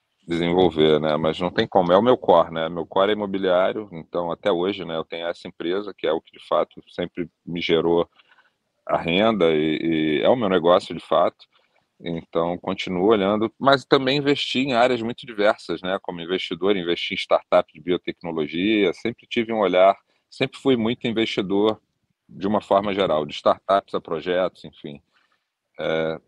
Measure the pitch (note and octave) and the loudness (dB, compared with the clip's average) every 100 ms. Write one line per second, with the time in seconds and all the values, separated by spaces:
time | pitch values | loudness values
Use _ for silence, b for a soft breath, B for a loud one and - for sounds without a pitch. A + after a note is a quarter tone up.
0 | _ _ - E2+ E2+ F2+ F2+ D#2+ D#2 D2+ | _ _ -6 -2 0 4 4 4 4 4
1 | D#2 D2+ D#2+ D#2+ F2+ - A2+ - F2 F#2 | 0 0 -2 -2 -4 -2 0 0 4 4
2 | A#2+ B2 - E2+ D#2 D#2+ D#2+ E2+ D#2 F#2+ | 4 2 4 4 4 -2 -4 -6 -4 0
3 | G2 G#2+ G2+ G2 F#2+ F2+ G2 A2+ G#2 E2+ | 0 0 -4 -2 0 2 0 -2 -10 -14
4 | - F2 E2+ D#2+ G#2 F2 F#2 G2+ E2 E2 | -8 -6 -6 -4 -2 0 -2 -4 -6 -8
5 | - E2 E2+ - F#2 - E2 F#2+ G#2 - | -8 -8 -8 -8 -12 -8 -4 -4 -6 -6
6 | D#2+ D#2+ - - - E2+ E2 - - - | -4 -4 -6 -14 -2 -2 -2 -8 -16 -10
7 | E2+ - E2 _ D#2+ E2+ E2 E2 E2 E2+ | -8 -8 -10 _ -10 -6 0 2 2 2
8 | E2 b b b b b _ _ - D#2+ | 0 b b b b b _ _ -4 -4
9 | E2 F2+ A2+ G#2 E2 D#2 D#2 D#2 D#2+ D#2 | 0 2 2 2 2 2 0 0 -2 0
10 | D#2 C#2+ D#2 B2+ G2+ F#2 E2+ F#2+ - E2 | 0 2 2 2 2 2 4 4 2 -10
11 | - D#2+ G2+ - _ _ _ _ _ _ | -2 2 0 -2 _ _ _ _ _ _
12 | E2+ E2 - E2+ E2+ F2 F#2 F#2+ F#2 F2+ | -10 -10 -6 -4 -4 -4 -6 -8 -6 0
13 | G2+ A2 F#2+ G#2+ A2 - C3+ C3+ - C#3+ | 2 2 2 0 -4 -2 0 0 2 0
14 | C3 C#3+ C#3+ C#3 - B2 C#3 A#2 B2+ A#2+ | 0 -2 0 -2 -2 -2 0 2 2 0
15 | A2+ - B2+ G#2 G#2 - - E2 F#2 F#2+ | -4 -8 -10 0 0 0 -4 -8 -4 -6
16 | - F2 E2+ F#2 - F2 F#2+ G2 E2+ E2+ | -6 -10 -4 -4 -4 -2 0 0 -2 -4
17 | - G2 - E2 - F2+ - D#2+ F2 F2 | -4 -6 0 -2 2 0 0 -8 -4 -4
18 | - - E2+ D#2+ D2 E2 G2+ G#2+ F2+ - | -4 -10 -8 -6 -4 -2 0 2 0 -2
19 | A2+ - - A#2+ A2+ A2+ F#2+ F2+ F#2+ - | -8 -8 -8 -4 -2 0 2 4 4 4
20 | _ _ _ - C3+ - C3+ A#2+ A2 B2 | _ _ _ -6 -6 -2 0 2 0 -2
21 | B2 A2 A2 - F#2+ G2 G#2+ G#2+ _ _ | -4 -2 -2 -2 -2 2 2 0 _ _
22 | _ _ _ C#2+ G2 G#2+ - G2 G#2 G2 | _ _ _ -6 -2 -2 2 2 2 0
23 | F2+ D2+ D2+ - G#2+ - - G2 - F#2+ | 0 0 -2 -2 0 0 0 -2 -2 -8
24 | - D#2+ F2 F2+ F2+ _ D#2 - D#2 C#2+ | -6 -6 -2 -2 -2 _ -20 -16 -16 -16
25 | _ _ _ _ _ _ _ - D#2+ D#2+ | _ _ _ _ _ _ _ -8 -4 -2
26 | D#2+ D#2+ | -2 -6